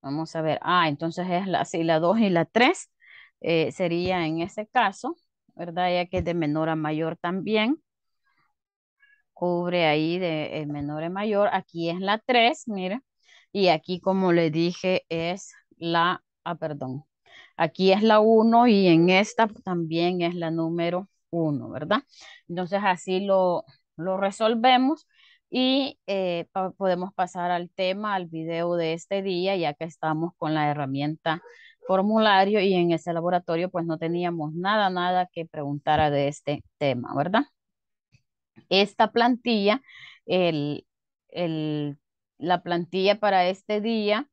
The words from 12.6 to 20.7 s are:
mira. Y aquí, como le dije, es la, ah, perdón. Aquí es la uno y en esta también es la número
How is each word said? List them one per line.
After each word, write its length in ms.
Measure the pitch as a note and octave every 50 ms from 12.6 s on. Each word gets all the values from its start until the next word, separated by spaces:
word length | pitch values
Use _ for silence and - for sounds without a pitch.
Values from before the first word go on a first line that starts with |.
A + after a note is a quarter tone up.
| -
mira. 340 | - G#3 G3 F#3 F#3 G3 C4 _ _ _ _ _ _ _ _ _ _
Y 180 | _ G3+ G3 F3+
aquí, 300 | D#3+ D#3 _ - F#3 F3+
como 320 | - F#3+ F#3+ F#3+ F#3+ F#3 E3+
le 180 | E3+ E3+ D#3+
dije, 540 | D3+ E3 E3 F3 F3+ - - F#3 F#3 - - _
es 440 | E3 E3 E3 E3+ F3+ G3 - - - - _ _ _
la, 460 | _ E3 E3+ E3 E3+ E3+ F3 F3+ - _ _ _ _ _
ah, 120 | E3+ F3
perdón. 500 | D#3 E3+ D#3 D3+ C#3+ C3+ C3 B2+ C#3 - _ _ _ _ _ - - - _ _
Aquí 360 | - E3 D#3+ _ - F#3 F#3+
es 100 | F#3+ G#3
la 180 | G#3 A3 G#3+ G#3+
uno 480 | G#3+ A3 A3+ A3 A3 A3+ A3+ A#3 A#3+
y 200 | B3 G#3+ G3 G3
en 220 | F3+ E3 D#3+ E3+ F3+
esta 380 | F#3 F#3 G#3 G#3 - - A3+ A3 A3 - -
también 580 | F#3+ F3+ F3 E3+ D#3+ D#3+ E3 E3+ F3 F#3 F3+
es 140 | E3+ E3+ F3
la 160 | F3+ E3 D#3+
número 580 | E3 E3 E3 E3